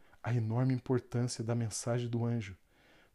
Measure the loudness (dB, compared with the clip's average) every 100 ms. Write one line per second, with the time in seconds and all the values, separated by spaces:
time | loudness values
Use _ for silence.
0 | -20 -10 -2 0 2 2 2 2 2 0
1 | 0 -2 -2 -2 -2 0 0 -2 -2 0
2 | 0 0 0 0 -4 -10 _ _ -20 -20
3 | -20